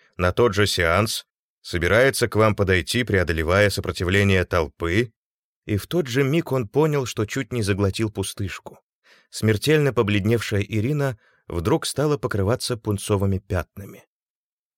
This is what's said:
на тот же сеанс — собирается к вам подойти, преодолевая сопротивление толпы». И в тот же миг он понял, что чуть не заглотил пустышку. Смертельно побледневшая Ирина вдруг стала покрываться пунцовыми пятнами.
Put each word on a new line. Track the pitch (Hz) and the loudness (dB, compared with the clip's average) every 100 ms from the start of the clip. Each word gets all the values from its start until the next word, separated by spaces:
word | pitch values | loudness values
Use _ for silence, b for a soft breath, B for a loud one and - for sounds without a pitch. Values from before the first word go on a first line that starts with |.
| b - | b -2
на | 90 | 0
тот | - 120 | 4 2
же | 98 101 | 4 0
сеанс — | - 82 90 110 - - _ _ _ | 2 2 2 2 -4 -10 _ _ _
собирается | - 90 85 107 135 - 117 | -8 -2 2 4 4 2 0
к | 104 | 2
вам | 107 101 | 2 2
подойти, | 95 90 - 120 | 2 2 0 -2
преодолевая | 117 92 85 80 78 95 104 | 0 0 0 0 2 4 2
сопротивление | 98 87 85 90 98 101 95 90 | 0 -6 -4 0 2 4 2 2
толпы». | 90 73 - 85 98 120 _ _ _ _ _ - | 0 -2 -4 -2 0 -2 _ _ _ _ _ -4
И | 101 | -4
в | - | -2
тот | 170 135 | -4 -2
же | 123 | -2
миг | 135 165 - | 0 0 -2
он | 131 107 | -4 -2
понял, | 139 156 143 123 | 0 0 0 -2
что | - 104 | -4 -4
чуть | 135 131 | -4 -6
не | 123 | -4
заглотил | 98 98 98 101 110 | -2 0 0 0 -4
пустышку. | 98 95 - 95 - - - _ _ b b b | -4 -6 -6 -8 -10 -16 -20 _ _ b b b
Смертельно | - 110 104 143 156 139 | -2 0 2 2 2 2
побледневшая | 120 104 104 98 117 - 104 | 0 0 0 2 0 0 -4
Ирина | - 110 117 151 139 113 b b - | -2 -2 -2 -2 -4 -6 b b -8
вдруг | 85 82 156 - | -4 0 0 0
стала | - 151 147 | -2 0 0
покрываться | 117 101 95 127 - 117 | -2 -2 0 -2 -4 -4
пунцовыми | 107 101 - 101 98 95 | -4 -4 0 0 0 -2
пятнами. | - 90 - - 98 - _ _ _ _ _ _ _ | -2 -4 -4 -12 -18 -20 _ _ _ _ _ _ _